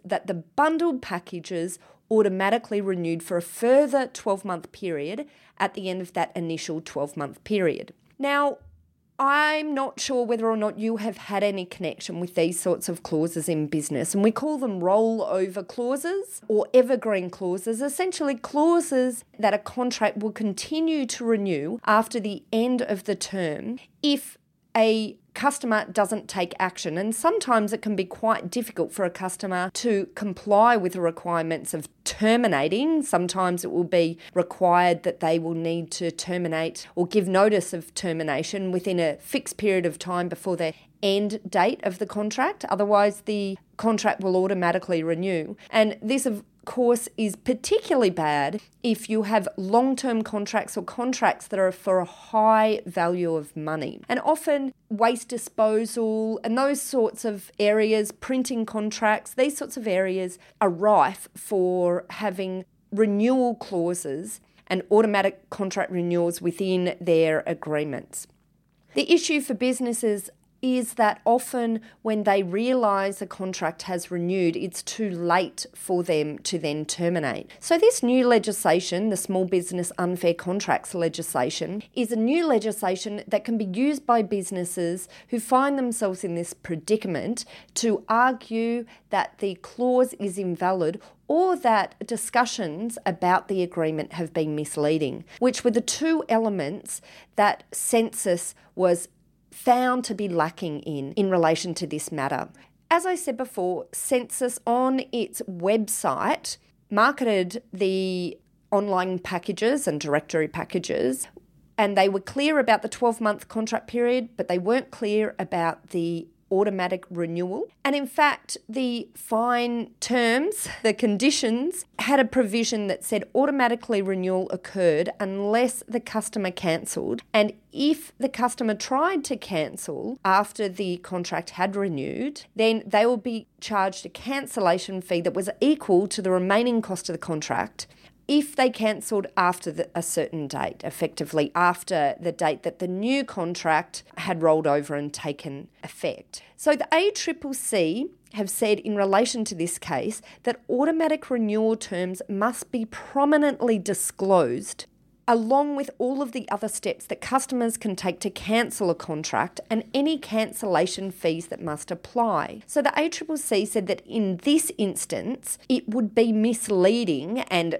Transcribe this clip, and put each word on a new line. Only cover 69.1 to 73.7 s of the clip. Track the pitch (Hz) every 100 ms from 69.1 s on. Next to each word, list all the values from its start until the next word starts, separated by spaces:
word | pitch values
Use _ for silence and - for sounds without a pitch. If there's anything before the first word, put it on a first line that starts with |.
issue | 330 330 302
for | 262
businesses | 220 247 254 247 233 226 208 - - _ _
is | 262 254 233
that | - 214 -
often | - 240 - 254 233 226 - -
when | 220 220
they | 208 196
realise | 185 190 233 254 220 196 196 196
a | 190
contract | - 185 185 160